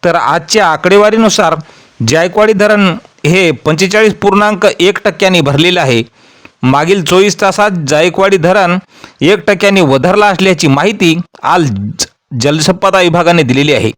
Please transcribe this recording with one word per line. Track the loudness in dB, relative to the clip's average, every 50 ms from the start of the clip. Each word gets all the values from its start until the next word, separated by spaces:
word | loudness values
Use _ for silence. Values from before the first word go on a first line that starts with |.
| -2
तर | 0 0
आजच्या | 0 0 0 -2 -2 -4 -2 -2 0 0 0
आकडेवारीनुसार | 0 0 0 2 2 4 4 2 2 2 0 0 2 0 0 0 -2 -4 -8 _ -20 -20 -20 _ _ _ -4 -2
जायकवाडी | 0 0 0 -2 0 0 0 2 2
धरण | 0 0 0 2 2 0 0 -2 -4 _ -20 _ _ _
हे | 0 0 2 2 0
पंचेचाळीस | -2 -2 -2 -4 -2 0 -2 0 0 2 2 2 0
पूर्णांक | 0 -2 0 0 2 0 0 -2 0 -2 -2 0 0
एक | -2 -2 -2 -2 -4
टक्क्यांनी | -6 -4 -2 -2 0 0 0
भरलेलं | 0 0 0 0 0 0 0 0
आहे. | 0 0 0 -2 -2 -4 _ _ _ _ _ _ _ -20 _ _ -2
मागील | 0 0 0 2 0 0 -2 0
चोवीस | 0 2 2 2 2 0 0
तासात | -2 -2 0 0 -2 -2 -2 -4 -4 -2
जायकवाडी | 0 0 0 0 0 0 0 0 0
धरण | 0 0 0 0 0 0 0 -2 -4 -6 _ _ -20 -20 -20 _ _
एक | 0 0 0 0 0
टक्क्यांनी | -2 -2 0 0 0 2 2
वधारला | 2 2 2 0 0 0 0 2 2
असल्याची | 0 0 0 0 0 0 0 0 0
माहिती | 0 2 0 -2 -2 0 0 0 0 0 -4 _ _ _ -4
आज | -2 0 0 0 -2
ज-, | -4 -6 -8 -8 -8 -8 -10 -10 _ _ _ _ -8 -4
जलसंपदा | -2 -2 -2 -2 -2 -2 -2 0 -2 -2 0 2
विभागाने | 0 2 0 0 0 2 2 0 0
दिलेली | 0 0 0 0 0 0
आहे. | 0 -2 -4 -6